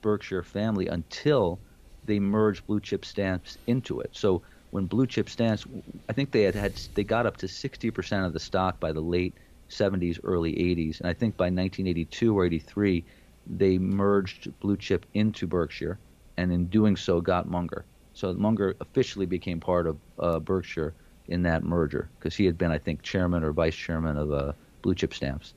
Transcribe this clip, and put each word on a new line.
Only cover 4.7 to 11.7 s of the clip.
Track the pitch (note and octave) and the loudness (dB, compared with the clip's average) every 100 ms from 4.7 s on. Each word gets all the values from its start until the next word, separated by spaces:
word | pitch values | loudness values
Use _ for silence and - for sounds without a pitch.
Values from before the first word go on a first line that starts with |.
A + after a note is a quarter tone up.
when | G2+ F#2 | -4 -2
blue | A2 C3 | 0 0
chip | - G2+ | 0 -4
stamps, | - A2+ G#2+ - - - - - | -2 0 0 -4 -14 -14 -16 -6
I | |
think | A2 C#3 | -2 0
they | B2 | 4
had, | G2 G2 | 4 2
had, | G2+ - - | -2 -4 -6
they | - G#2 | -4 0
got | A2 A2+ | 2 0
up | - | -2
to | F#2+ | -10
sixty | - C3+ - A#2 | -8 -10 -4 -4
percent | A2 F2+ G2+ F#2 | -4 -2 0 0
of | |
the | D#2 | -2
stock | - F#2+ F#2 F2 | -2 0 0 0
by | D#2+ | -2
the | D#2 | -2
late | D#2+ F2 F2+ - - - - | 0 0 0 -4 -20 -20 -20
seventies, | - G2+ F#2+ F2 E2+ - | 0 0 2 0 -2 0
early | F2+ E2 - | 0 0 0
eighties. | F2 E2+ D#2+ D#2 | 0 2 -2 -2
And | F2 | -4
I | |
think | F2 A#2 - | 0 -2 0
by | F2+ | 0
nineteen | F2+ F#2 | 2 -2